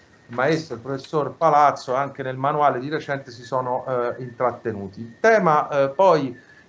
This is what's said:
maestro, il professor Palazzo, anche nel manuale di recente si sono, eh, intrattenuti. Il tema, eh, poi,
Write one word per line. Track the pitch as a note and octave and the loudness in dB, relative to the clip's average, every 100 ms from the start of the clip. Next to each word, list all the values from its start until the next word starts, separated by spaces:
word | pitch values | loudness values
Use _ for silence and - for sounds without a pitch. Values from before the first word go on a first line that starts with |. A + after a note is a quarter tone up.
| _ _ - | _ _ -10
maestro, | A#2+ A#2+ B2 D#3+ A2+ | -2 0 0 -2 -10
il | |
professor | C3+ C3+ - D#3+ C3 | -8 -10 -4 -4 -4
Palazzo, | - D#3+ D3 C#3+ C3+ - | 0 4 6 4 2 -2
anche | B2+ C#3 C3+ | -2 -4 -6
nel | C3 B2+ | -8 -4
manuale | C#3 D3+ C#3+ B2 | -2 2 2 2
di | C#3+ | -4
recente | D#3 - C#3 C3 | -6 -6 -8 -8
si | A#2 | -18
sono, | B2 C3 B2 B2+ C3 | -6 -4 -2 -4 -4
eh, | B2+ A#2+ A#2+ | -2 -2 -6
intrattenuti. | B2+ - B2 A#2 A#2 G2+ F#2+ A2+ | -10 -4 -2 -2 -6 -6 -10 -12
Il | A#2 - | -16 0
tema, | A3+ G#3+ F3 D3+ - | 4 4 4 2 2
eh, | D3 C3+ | 0 0
poi, | - F#3+ D#3+ C3 - - - | 4 4 4 0 -8 -18 -20